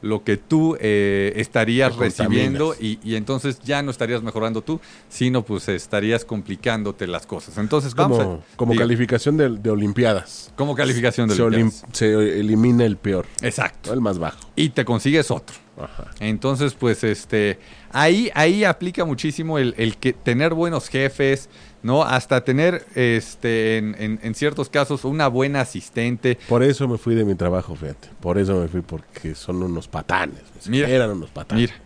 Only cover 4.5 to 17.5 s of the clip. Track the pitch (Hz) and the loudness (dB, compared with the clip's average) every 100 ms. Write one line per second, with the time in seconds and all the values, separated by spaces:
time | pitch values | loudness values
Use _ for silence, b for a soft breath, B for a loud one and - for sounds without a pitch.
4.5 | 110 104 160 B B B - 127 127 110 | -4 -4 -8 B B B -2 0 0 -2
5.5 | 101 - 92 - 104 107 117 - 107 90 | -6 -2 -4 -2 -2 2 0 -2 -8 -8
6.5 | 95 120 113 104 95 92 85 - 87 - | -6 -2 -2 -4 -6 -6 -6 -8 -12 -10
7.5 | 78 107 151 139 120 170 120 98 85 - | -6 0 0 0 0 2 4 0 -4 -12
8.5 | - 117 117 117 120 117 117 147 156 139 | -4 0 2 2 2 2 0 2 2 2
9.5 | 110 110 107 104 104 117 101 - - - | 0 0 0 0 2 2 2 -4 -18 -18
10.5 | - 143 131 135 120 120 117 113 101 117 | -6 -4 0 0 2 0 2 2 4 4
11.5 | 110 113 - - - 110 107 107 90 107 | 4 2 0 -12 0 2 4 2 2 2
12.5 | 110 123 120 117 98 104 92 - - 120 | 4 6 6 4 2 -2 -2 -2 -4 -4
13.5 | - 101 - - 120 110 92 80 - - | -2 -4 -4 -6 -2 0 0 -4 -8 -12
14.5 | - 151 123 120 117 135 156 143 - - | -2 0 0 0 0 2 2 2 -4 -6
15.5 | - - - - - - - 107 107 127 | -20 -20 -16 -12 -12 -12 -8 -4 -2 -2
16.5 | 135 143 - 120 107 113 101 - 110 104 | 0 -2 0 0 2 0 -2 -2 0 0